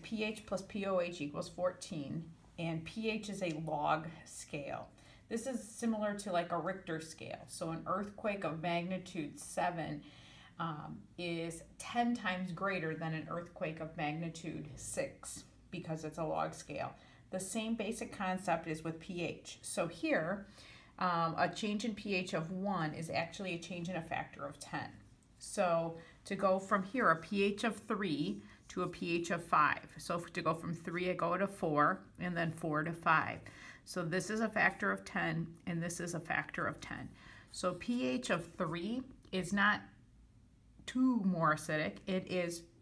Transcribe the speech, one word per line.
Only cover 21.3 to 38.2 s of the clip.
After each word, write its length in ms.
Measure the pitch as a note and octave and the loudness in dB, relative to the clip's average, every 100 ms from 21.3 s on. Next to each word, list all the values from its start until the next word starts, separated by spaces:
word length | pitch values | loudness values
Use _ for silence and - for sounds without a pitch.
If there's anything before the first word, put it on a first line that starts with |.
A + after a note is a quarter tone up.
| D#3+ | 4
a 100 | F3+ | 2
change 360 | - G#3 G#3 A#3+ | 2 0 0 -2
in 100 | G#3 | -2
P 180 | G3+ | 0
H 220 | F#3 F#3 E3 | 0 2 0
of 160 | E3 | -2
one 420 | F#3 G3+ F#3 D#3 | -2 0 2 0
is 160 | D3+ E3 | -2 -2
actually 460 | - E3 - F#3+ E3+ | -2 -2 -4 -4 -4
a 20 | |
change 320 | - F3 E3+ | -4 -6 -2
in 60 | E3+ | -4
a 60 | |
factor 440 | E3 - D#3 - C#3+ | -2 -4 -4 -8 -10
of 140 | D3 | -10
ten. 300 | - D3 - - - - - - | -6 -6 -6 -10 -20 -20 -20 -16
So 580 | - - F#3 E3 E3 E3 - - - | -4 2 4 6 2 -2 -12 -14 -6
to 100 | G3 | 2
go 240 | G3 F#3+ | 4 4
from 240 | F#3+ G3+ | 4 2
here, 260 | F#3 C4 G3 | 2 4 6
a 60 | D#3+ | 6
P 280 | - G3+ | 4 4
H 200 | G3+ G3+ | 4 4
of 140 | A#3 A3 - | 2 0 -2
three 560 | G3+ G3+ C#3 F3 G3+ - - - | 0 2 2 0 -2 -8 -18 -8
to 160 | F#3 | -2
a 40 | F3 | -2
P 280 | F3 F3 E3+ | -2 0 0
H 160 | E3+ | 2
of 120 | E3+ | -2
five. 440 | E3+ D#3+ D3 - - - | 4 6 6 4 -4 -8
So 220 | - E3+ | -2 -2
if, 120 | E3+ | -2
to 100 | F3+ | -2
go 100 | D#3+ | 0
from 220 | E3 E3 E3 | 0 0 -4
three, 340 | - E3+ F3+ | -2 0 2
I 40 | |
go 220 | F3 E3+ F3+ | 2 2 4
to 120 | G3 | 2
four, 540 | G3 E3+ D3 D3+ F#3+ - - | 2 4 8 8 6 -2 -6
and 180 | F3+ E3+ | -2 0
then 140 | E3 | 0
four 320 | D#3+ E3 D3+ | 0 0 2
to 100 | D#3+ | 2
five. 460 | E3+ E3 D#3 - A2+ - - - - - | 2 4 6 4 -4 -10 -16 -16 -16 -8
So 180 | F#3 | -4
this 260 | E3 F#3 F#3 | 0 0 0
is 120 | G#3+ | 2
a 60 | A3 | 2
factor 440 | G#3 F3+ - G3 | 4 4 4 0
of 120 | G3 | 0
ten, 440 | G3 F#3+ E3 D#3+ E3 - - | -2 0 0 0 -2 -6 -2
and 160 | E3+ | 0
this 180 | F3 E3+ | 0 -2
is 140 | F3 | -2
a 60 | E3+ | -4
factor 480 | - - D3 - C#3+ | 0 -2 -2 -2 -2
of 120 | - | -4
ten. 300 | - - - - - - - | -6 -8 -10 -14 -18 -20 -14
So 220 | - F#3 | -2 -2
P 340 | F3 - A#3+ B3+ | 0 0 0 2
H 220 | B3+ | 2